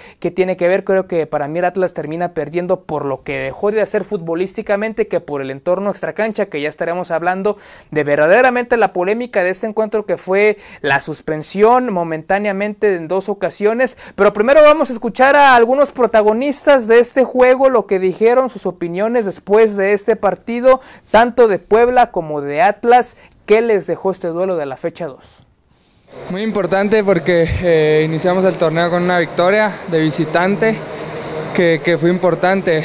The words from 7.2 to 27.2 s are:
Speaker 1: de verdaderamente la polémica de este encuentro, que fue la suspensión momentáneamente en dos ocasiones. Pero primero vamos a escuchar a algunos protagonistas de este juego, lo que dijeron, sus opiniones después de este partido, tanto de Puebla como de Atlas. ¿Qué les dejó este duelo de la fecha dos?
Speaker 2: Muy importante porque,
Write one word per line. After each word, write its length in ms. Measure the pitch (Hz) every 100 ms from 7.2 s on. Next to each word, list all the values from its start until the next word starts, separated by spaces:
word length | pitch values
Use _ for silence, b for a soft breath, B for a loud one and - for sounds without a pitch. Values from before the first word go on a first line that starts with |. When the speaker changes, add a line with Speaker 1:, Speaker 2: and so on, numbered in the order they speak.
| 170 185 202 202 B B B
Speaker 1:
de 140 | 151
verdaderamente 720 | 143 143 156 208 254 240 240 240
la 160 | 196
polémica 500 | 185 180 226 240 220
de 80 | 180
este 160 | 185 220
encuentro, 400 | 208 214 214 208
que 100 | 170
fue 420 | - 190 214 208 B B
la 200 | 147 139
suspensión 920 | 147 151 - 156 151 190 214 254 254
momentáneamente 1000 | 185 165 160 156 196 208 190 208 208 208
en 140 | 180 156
dos 200 | 190 196
ocasiones. 680 | 202 175 - 202 226 254 - B
Pero 180 | - 202
primero 300 | 208 226 294
vamos 280 | 302 302 262
a 20 |
escuchar 440 | 233 233 - 262 285
a 180 | 277
algunos 380 | 240 233 269 285
protagonistas 920 | - 233 226 208 220 285 262 - 277 220
de 140 | 226
este 240 | 240 -
juego, 440 | 247 254 254 254 269
lo 180 | 254 202
que 120 | 190
dijeron, 500 | 185 156 220 247 254
sus 180 | 202 185
opiniones 600 | 175 170 170 220 240 202
después 500 | - - 214 220 202
de 160 | 196
este 240 | 208 202 220
partido, 640 | 196 180 - 240 254 262 B B B
tanto 380 | 208 240 233 233
de 100 | 185
Puebla 520 | - 214 240 247 240
como 300 | 185 160 151
de 200 | 143 147
Atlas. 560 | 185 208 240 247 233 - b _ -
¿Qué 160 | 214
les 240 | 233 208 165
dejó 240 | 160 190
este 180 | 185 175
duelo 280 | 165 190 175
de 100 | 143
la 100 | 127
fecha 300 | 170 - 160
dos? 360 | 127 - - _ _ _ _ _ _ _ - -
Speaker 2:
Muy 120 | 180
importante 600 | 220 202 180 190 202 214
porque, 440 | 202 180